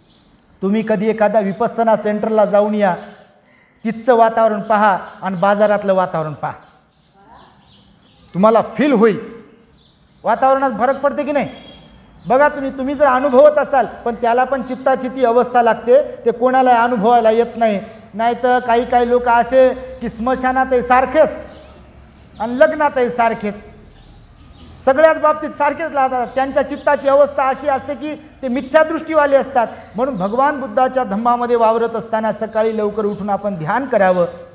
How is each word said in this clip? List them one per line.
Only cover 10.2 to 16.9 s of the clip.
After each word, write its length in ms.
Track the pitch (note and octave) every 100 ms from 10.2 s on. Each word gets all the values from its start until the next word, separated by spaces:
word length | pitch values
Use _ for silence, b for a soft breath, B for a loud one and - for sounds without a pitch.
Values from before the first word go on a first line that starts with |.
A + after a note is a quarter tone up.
वातावरणात 460 | F#3 A3+ C4+ C4+ C4+ G3+
फरक 220 | B3 C4+
पडते 240 | C#4+ C#4
की 80 | C#4
नाही? 160 | C#4+ F#3 - - - - - - - E3
बघा 220 | B3+ D4
तुम्ही, 220 | D4 C4+
तुम्ही 240 | C4+ C4
जर 100 | C#4
अनुभवत 540 | C#4+ B3+ C#4 B3+ D4 D4
असाल, 280 | C4+ C4+ G#3 -
पण 100 | A#3+
त्याला 300 | A3 A#3 A#3+
पण 180 | B3+ C4+
चित्ताचित्ती 600 | B3 B3+ C4 B3+ B3+ C4
अवस्था 380 | A#3+ A#3 B3 B3
लागते, 400 | A3+ A3 A#3 C4+ C#4 -
ते 60 | A#3
कोणाला 520 | A3+ B3+ C4 B3+ A#3+
अनुभवायला 480 | A#3+